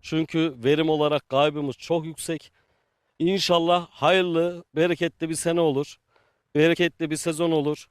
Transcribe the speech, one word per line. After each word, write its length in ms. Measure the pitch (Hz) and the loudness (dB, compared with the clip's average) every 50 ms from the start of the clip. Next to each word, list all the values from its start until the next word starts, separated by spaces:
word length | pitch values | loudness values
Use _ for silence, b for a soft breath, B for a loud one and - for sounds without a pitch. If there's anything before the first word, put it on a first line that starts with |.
Çünkü 520 | _ - 160 160 160 - - 165 160 165 131 123 113 | _ -4 -4 -4 -4 -2 -2 -2 -2 -2 -4 -2 0
verim 260 | 135 147 151 160 160 | 0 2 2 2 0
olarak 400 | 156 151 151 147 151 143 _ _ | 0 0 0 0 0 -2 _ _
kaybımız 480 | 135 135 147 151 147 151 147 139 123 | 0 2 2 2 0 -2 -6 -6 -8
çok 280 | _ - - 170 170 156 | _ -6 -4 -4 -4 -4
yüksek. 460 | 160 160 - - - 165 151 - - _ _ _ _ _ _ _ _ _ _ _ _ _ _ | -8 -12 -12 -8 -8 -8 -8 -8 -16 _ _ _ _ _ _ _ _ _ _ _ _ _ _
İnşallah 680 | 160 170 190 196 165 - 175 170 165 170 175 180 170 - | 0 0 0 0 2 2 2 2 4 2 2 0 0 -6
hayırlı, 760 | _ - 139 156 185 190 185 180 165 165 170 175 175 170 - _ _ | _ -2 2 2 4 4 2 2 0 0 0 0 -4 -8 -16 _ _
bereketli 540 | 156 165 175 175 - 175 165 _ _ 165 160 | 0 0 0 2 0 -2 -4 _ _ -6 -6
bir 60 | 165 | -6
sene 260 | - - 170 170 175 | -4 -2 0 0 2
olur. 340 | 170 156 135 135 147 - - _ _ _ _ _ _ _ _ _ _ _ _ | 2 2 2 0 -4 -6 -10 _ _ _ _ _ _ _ _ _ _ _ _
Bereketli 540 | 147 156 165 170 160 175 165 _ _ 165 156 | 4 4 4 4 2 0 -2 _ _ -6 -6
bir 40 | 156 | -4
sezon 360 | 151 - 170 160 151 170 170 | -4 -4 -6 -2 -2 0 0
olur. 340 | 165 156 139 151 151 - - _ | 0 0 0 -2 -4 -6 -10 _